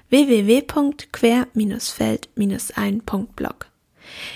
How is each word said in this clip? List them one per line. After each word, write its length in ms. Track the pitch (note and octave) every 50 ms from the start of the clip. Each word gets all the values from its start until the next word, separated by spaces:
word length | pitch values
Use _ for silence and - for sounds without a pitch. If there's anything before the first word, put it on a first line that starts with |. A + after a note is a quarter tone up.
| _ -
W 200 | B3+ C#4+ D4 C#4
W 180 | A#3+ G#3 G3
W 160 | G#3 A#3 C#4
punkt 500 | C#4+ - - D4+ C#4+ C#4 C#4+ - - -
quer 360 | - - - A3+ A#3 B3 B3+ - -
minus 360 | A3 G#3+ G3 G#3 A#3 - -
feld 380 | - - A3 A3 A3 - - - -
minus 340 | - G3+ G3 G3 - - -
ein 320 | - - G3+ G3+ G3 A#3
punkt 320 | - - G#3 F#3+ A3 - -
blog. 320 | - - - - - - _ _ _ _ _ _ _ - - - - - - -